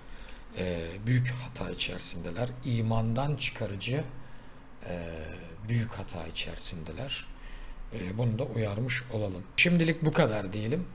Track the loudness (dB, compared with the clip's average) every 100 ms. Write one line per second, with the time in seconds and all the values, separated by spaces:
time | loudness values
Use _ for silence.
0 | -10 -10 -10 -12 -8 -2 0 0 -2 -2
1 | 4 4 4 0 -6 -4 -4 -2 -2 -2
2 | -4 -4 -4 -2 -2 -2 0 2 4 4
3 | 4 4 2 2 -2 -2 -4 -2 0 0
4 | 0 -6 -8 -10 -10 -14 -14 -12 -6 -4
5 | -4 -6 -6 -8 -10 -8 0 2 2 -2
6 | -6 -4 -4 -4 -4 -2 -2 -2 -6 -6
7 | -4 -6 -8 -10 -10 -8 -8 -8 -8 -4
8 | -2 2 2 2 0 0 2 2 0 0
9 | -2 0 0 -2 -2 4 6 8 6 6
10 | 4 6 6 4 0 -2 0 0 -2